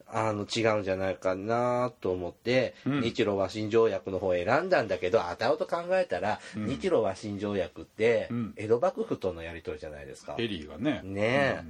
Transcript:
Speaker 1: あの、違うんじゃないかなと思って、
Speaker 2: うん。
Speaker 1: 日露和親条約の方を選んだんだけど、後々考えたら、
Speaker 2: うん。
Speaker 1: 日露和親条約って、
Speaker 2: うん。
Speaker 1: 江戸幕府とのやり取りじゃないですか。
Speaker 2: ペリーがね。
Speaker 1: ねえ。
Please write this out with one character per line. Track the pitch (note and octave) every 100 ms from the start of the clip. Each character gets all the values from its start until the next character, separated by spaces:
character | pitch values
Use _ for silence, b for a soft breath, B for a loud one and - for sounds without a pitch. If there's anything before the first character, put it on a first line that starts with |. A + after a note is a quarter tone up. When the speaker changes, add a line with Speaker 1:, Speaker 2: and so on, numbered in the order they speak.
| -
Speaker 1:
あ | A2+ A2
の、 | G#2 G2+
違 | A#2+ A2 G#2+
う |
ん |
じ | F#2+
ゃ | F#2+
な | F#2+
い | F2+
か | F#2
な | F#2 G#2 A#2 B2 B2 B2 -
と | G2
思 | F#2 F2
っ |
て、 | - A2+ B2+ - - C3
Speaker 2:
う | C#3+
ん。 |
Speaker 1:
日 | A2+
露 | - G#2
和 | G2 F#2+
親 | G#2+ G#2+
条 | A2+ A2+
約 | F#2+ -
の | F#2+
方 | F#2+
を |
選 | F2+ F2+ C#3
ん | F#3
だ | E3
ん | G#2+
だ | F#2
け | F2+
ど、 | G#2+ F2
後 | F2
々 | A#2 D3+
考 | - E3+ F3 F#3
え |
た | F3+ F2
ら、 | G2 - B G#2+
Speaker 2:
う |
ん。 | G#2+
Speaker 1:
日 | C3+ F#3+
露 | C#3+
和 | G#2 F#2+
親 | G#2+ G2+
条 | G#2 G2+
約 | E2+ -
っ |
て、 | E2 - A2 A2 F#2+
Speaker 2:
う |
ん。 | A#2+ G#2 G#2
Speaker 1:
江 | G#2
戸 | A#2+
幕 | F#3 -
府 | - C3+
と | F#2+
の | E2
や | E2
り | E2
取 | -
り | D2+
じ | D#2+
ゃ |
な | D2
い | C#2
で |
す | C2
か。 | -
Speaker 2:
ペ | D2 A2+
リ | F#2+
ー | D2+
が | D2+
ね。 | C#3 B2+
Speaker 1:
ね | F#2 G2 A2 C3+ C#3 F#2
え。 | D#2+